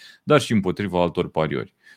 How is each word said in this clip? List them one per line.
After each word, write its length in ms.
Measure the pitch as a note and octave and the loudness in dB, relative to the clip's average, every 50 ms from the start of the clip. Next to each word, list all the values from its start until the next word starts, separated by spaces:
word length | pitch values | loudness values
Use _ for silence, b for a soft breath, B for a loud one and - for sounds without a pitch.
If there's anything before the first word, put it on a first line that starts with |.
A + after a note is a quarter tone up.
| B B B B B | B B B B B
dar 180 | - D3+ C#3+ | 2 4 4
și 120 | - - A#2+ | 4 2 0
împotriva 480 | G#2+ F#2+ F#2 E2 - G#2 F#2+ F2 F2 F2 | 0 0 0 -2 -2 -4 -2 0 0 0
altor 280 | E2+ D2+ F2+ E2 D2+ | 0 0 -2 -4 -2
pariuri. 440 | - D#2+ D#2 D#2 D2 B1+ A1+ - _ b b b b | -2 -2 -2 -2 -2 -6 -8 -10 _ b b b b